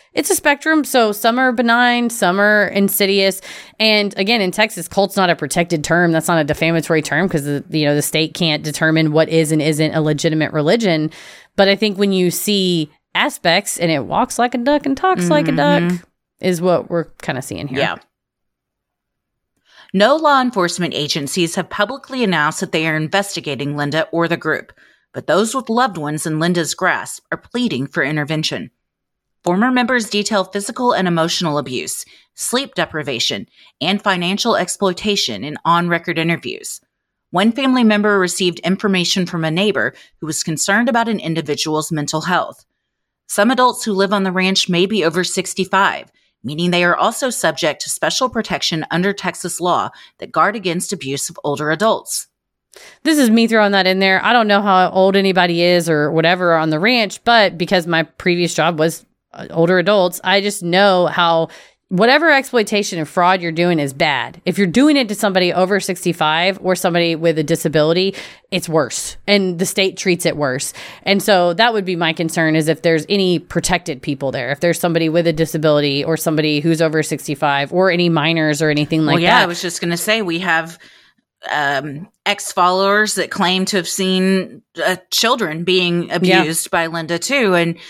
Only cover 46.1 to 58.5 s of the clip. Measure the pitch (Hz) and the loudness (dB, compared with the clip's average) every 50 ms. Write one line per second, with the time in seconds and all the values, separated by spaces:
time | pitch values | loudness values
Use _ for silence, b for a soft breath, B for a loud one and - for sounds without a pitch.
46.1 | _ _ _ _ _ _ - 113 151 151 175 175 175 175 180 175 175 - - 208 | _ _ _ _ _ _ -12 -10 -6 -2 0 0 2 2 2 2 2 2 0 0
47.1 | 233 - 285 254 233 - - 170 156 - - 156 143 - - - - - - 156 | -2 -2 -4 -4 -4 -2 -2 -2 -2 0 -2 -2 -2 -4 -6 -8 -6 -4 -4 -4
48.1 | 165 - 262 254 - 233 208 - 180 139 - - 175 160 156 - - 165 175 202 | -2 -2 -2 -2 -2 -4 -4 -4 -4 -4 -4 -4 -4 -4 -4 -4 -2 -2 -2 -2
49.1 | 196 196 - 185 165 - - 180 - - 165 180 170 123 98 120 B B B B | -2 -4 -6 -8 -8 -6 -8 -10 -8 -4 -2 0 0 0 -2 -4 B B B B
50.1 | B _ - 98 - 165 160 190 208 233 180 180 165 180 185 - - 185 - 135 | B _ -16 -4 0 2 2 2 0 -2 -4 -4 -4 -4 -4 -6 -8 -8 -6 -6
51.1 | 139 139 - - - - - 147 143 127 151 151 156 156 208 226 202 131 - - | -6 -6 -8 -8 -10 -8 -6 -4 -4 -2 -2 -2 -2 0 2 0 0 0 -2 -6
52.1 | - - - - _ _ _ _ _ _ _ _ B B B B B B - 294 | -10 -10 -10 -12 _ _ _ _ _ _ _ _ B B B B B B 0 2
53.1 | 320 294 269 226 214 233 233 226 226 220 208 202 202 196 185 185 185 190 196 190 | 2 4 4 4 4 4 4 4 4 4 4 4 4 2 2 2 2 2 2 2
54.1 | 190 185 - 202 233 247 226 208 202 202 202 208 190 185 185 175 - 185 190 190 | 2 2 2 2 2 2 4 4 2 2 4 4 4 4 4 4 4 4 4 4
55.1 | 190 196 196 190 185 185 180 180 170 170 170 175 180 175 165 165 165 151 147 151 | 4 4 2 2 2 2 2 2 2 2 4 4 4 4 2 2 2 2 2 2
56.1 | 147 160 160 165 180 180 180 175 165 160 160 160 156 151 170 220 254 247 220 190 | 2 2 2 2 2 2 2 2 2 2 2 0 0 0 2 2 2 2 0 -2
57.1 | - - - - 233 233 208 185 170 165 180 165 202 185 165 170 170 160 160 - | -4 -4 0 2 4 4 4 2 0 -2 -2 0 0 0 0 0 0 0 -2 -2
58.1 | _ - - 190 175 175 175 165 | _ -6 -2 -2 0 0 0 0